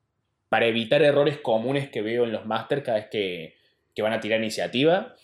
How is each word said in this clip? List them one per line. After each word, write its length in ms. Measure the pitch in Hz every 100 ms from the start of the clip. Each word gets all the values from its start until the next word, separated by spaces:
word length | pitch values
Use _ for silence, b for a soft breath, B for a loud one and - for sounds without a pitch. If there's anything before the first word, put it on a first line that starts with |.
| _ _ _ _ _
para 160 | 110 117
evitar 380 | 113 110 147
errores 340 | 151 135 147 147
comunes 520 | - 113 120 139 135
que 120 | 120
veo 220 | 107 120
en 80 | 117
los 140 | 107 110
máster 340 | 110 - 143
cada 160 | 135 107
vez 100 | -
que, 420 | 110 98 87 80 _ _ _ _
que 80 | -
van 120 | 107
a 60 | 110
tirar 200 | 107 110
iniciativa. 760 | 110 104 87 113 151 185 233 B